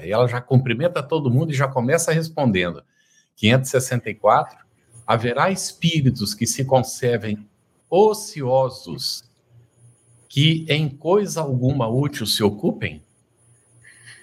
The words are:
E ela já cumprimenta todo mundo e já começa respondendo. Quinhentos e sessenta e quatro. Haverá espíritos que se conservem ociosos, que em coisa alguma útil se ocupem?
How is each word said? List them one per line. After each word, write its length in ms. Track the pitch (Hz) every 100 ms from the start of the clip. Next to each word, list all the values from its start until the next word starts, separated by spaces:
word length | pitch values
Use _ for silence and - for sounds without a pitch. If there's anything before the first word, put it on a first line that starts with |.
| 80
E 40 |
ela 200 | 107 123
já 100 | 120
cumprimenta 640 | - 131 127 113 170 165
todo 260 | 135 160 139
mundo 220 | 123 165
e 20 |
já 140 | 135 139
começa 460 | 135 120 160 165
respondendo. 680 | 160 160 - 131 92 87 78 - _ _ _ _ _
Quinhentos 320 | 107 131 131
e 40 |
sessenta 380 | 135 - 123 110
e 60 | 98
quatro. 420 | 104 127 - - _ _ _ - -
Haverá 460 | 107 120 120 175
espíritos 800 | 190 - - 165 160 131 - 101
que 140 | - 117
se 160 | -
conservem 840 | 131 131 113 - 123 117 110 104 - _ _ _ _
ociosos, 1400 | 170 214 208 - 156 127 131 131 - - 135 - - - _ _ - _ _ - _ _ _ _
que 360 | 139 156 160 160
em 180 | 147 151
coisa 540 | 135 156 202 190 160
alguma 440 | 156 127 127 143 110
útil 400 | 123 143 - 107
se 160 | -
ocupem? 600 | 104 104 185 220 92 76 - _ _ _ _ _ _ _ - - - -